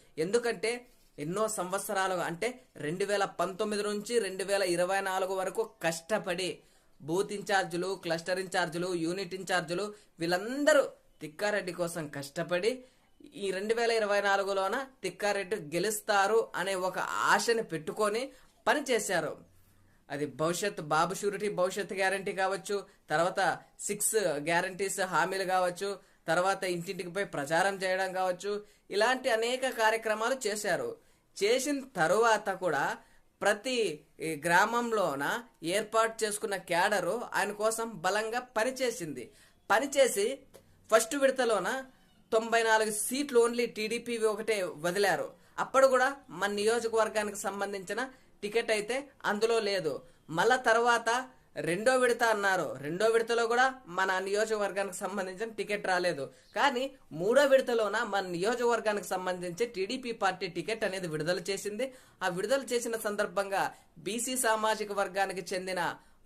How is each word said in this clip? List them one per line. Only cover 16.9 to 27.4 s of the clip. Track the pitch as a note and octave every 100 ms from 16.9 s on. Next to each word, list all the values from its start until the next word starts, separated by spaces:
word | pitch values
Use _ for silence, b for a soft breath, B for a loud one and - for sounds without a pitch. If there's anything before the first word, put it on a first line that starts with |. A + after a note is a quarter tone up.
| F#3
ఆశని | - F#2+ C3+ G3+ G#3 A3+
పెట్టుకొని | G#3 D#3+ D#3 G3 G#3+ A3 C4+ B B B G#3+
పనిచేశారు. | C#4 C#4 A3+ G3+ F3 D3 - - - b b b b b
అది | C#3+ C#3+
భవిష్యత్ | B2 D#3+ F3 G#3 G3+
బాబు | D3+ D#3 F3
షూరిటీ, | F#3+ G3+ G3 G#3
భవిష్యత్ | E3+ F3+ G3+ F3+
గ్యారంటీ | G3 F#3+ F#3+ F#3+
కావచ్చు, | F#3 F#3+ G3 G3+ G3+ - b -
తర్వాత | D#3 F3+ F#3+ F3 A#2+ B B
సిక్స్ | - G3+ - A3
గ్యారంటీస్ | F3+ D3 D3+ E3+ F#3 F3+ G3 G3
హామీలు | F#3 D#3+ F3 F#3+
కావచ్చు, | F3+ F#3 F3+ F3 G3+ F#3+ b b -
తర్వాత | E3 F#3+ F#3+
ఇంటింటికి | F#3+ F3 E3+ F#3 F3
పోయి | F#3 G3
ప్రచారం | D3+